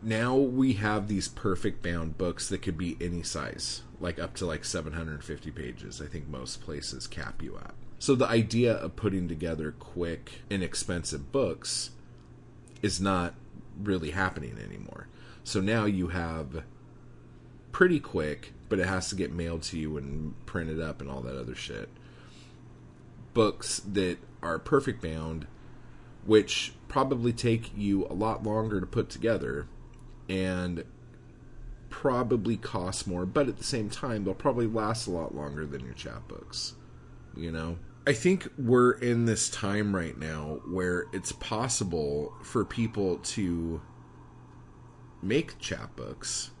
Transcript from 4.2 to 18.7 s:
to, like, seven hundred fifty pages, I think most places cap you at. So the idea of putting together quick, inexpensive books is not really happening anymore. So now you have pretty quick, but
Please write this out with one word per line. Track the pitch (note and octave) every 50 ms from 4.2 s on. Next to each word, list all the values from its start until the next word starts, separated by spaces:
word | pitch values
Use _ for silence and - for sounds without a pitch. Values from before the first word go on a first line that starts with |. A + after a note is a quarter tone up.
| E2+ E2+ -
to, | - F#2
like, | F2 D#2+ - -
seven | - - F#2 D#2 D#2 D2+
hundred | E2 E2 D#2+ D2+ D2 -
fifty | - D#2 C2+ - D2+
pages, | C#2+ - D2 B1+ B1 - G1+ G1+ - -
I | C#2+
think | - - E2+ C#2+ C#2
most | C#2+ C2 B1+ A#1+ - -
places | - - D2+ C#2+ C#2+ - - B1+ -
cap | - - - C#2 A#1 - - -
you | - G1+ -
at. | - - - - - - - -
So | - - C#3
the | B2 B2+ G2
idea | A2+ A#2 A2+ A2+ A2+ A#2 B2 A#2+ A2
of | - - E2+ -
putting | - - G#2 F#2+ F#2+ F2 E2
together | E2 D#2 E2+ E2+ D#2+ D#2 D2+ D#2 D2+
quick, | - - - - F2+ F2 E2 E2 - - - - - - -
inexpensive | G2+ G2 F#2 E2 - - - - F2+ F2 E2 - - D2 C#2 C#2+ -
books | C#3 C3 F#2 D#2 - - - - - - - - - - - - - - - - - - - - - - - - -
is | - G#2 E2+ E2+
not | F#2+ G2 F#2+ F2+ F2 F2 - - - - - - - - - -
really | G2+ G2+ F#2+ F#2 D#2+ D2+
happening | D#2 F#2 F#2+ F#2 F2+ E2+ C#2+ B1 A1 A1
anymore. | G#1+ G1+ G1+ G1+ G1+ G1+ - - - - - - - - - - -
So | - - A2
now | F#2+ G2+ A2+ A#2 G#2+
you | G2+ G2+ F#2+ F2+ E2+
have | E2+ F2 E2+ E2 E2 D#2+ D#2+ C2 C2 D#2 - - - - - - - - - - - - - - - - - - - - - - -
pretty | - F#3 F#3 F3 D3
quick, | - - - F#2 D#2 D2+ D2 - - - - - -
but | -